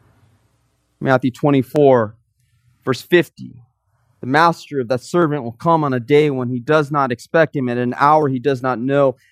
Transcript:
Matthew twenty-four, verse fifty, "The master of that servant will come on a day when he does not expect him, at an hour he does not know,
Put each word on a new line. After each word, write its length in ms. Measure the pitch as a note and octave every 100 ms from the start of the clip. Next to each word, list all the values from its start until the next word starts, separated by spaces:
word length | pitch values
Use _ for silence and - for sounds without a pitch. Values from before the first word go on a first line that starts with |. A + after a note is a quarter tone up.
| _ _ _ _ _ _ _ _ _ _
Matthew 300 | C3+ B2+ C3+
twenty-four, 840 | - D3+ C#3 B2 D#3 C#3+ B2+ G#2+ - _ _ _ _ _ _
verse 180 | - B2
fifty, 600 | - F3 E3+ - B2+ B2 _ _ _ _ _ _
"The 60 | A#2+
master 540 | C#3+ E3+ E3 - C#3+
of 80 | A#2
that 140 | B2+
servant 420 | - F3 D#3+ D3
will 80 | A#2
come 320 | - E3+ E3
on 80 | D3
a 80 | B2+
day 300 | A#2 D3 D3+
when 180 | C3 B2
he 100 | B2+
does 320 | A#2 D#3 C#3+
not 220 | D3 C3+
expect 420 | A#2+ - E3 D3+
him, 140 | D#3 B2
at 100 | A#2+
an 160 | B2 B2+
hour 300 | C#3+ D#3 D3
he 100 | C3
does 240 | C3 C3
not 180 | B2+ A#2
know, 360 | B2+ C#3 C#3 B2 _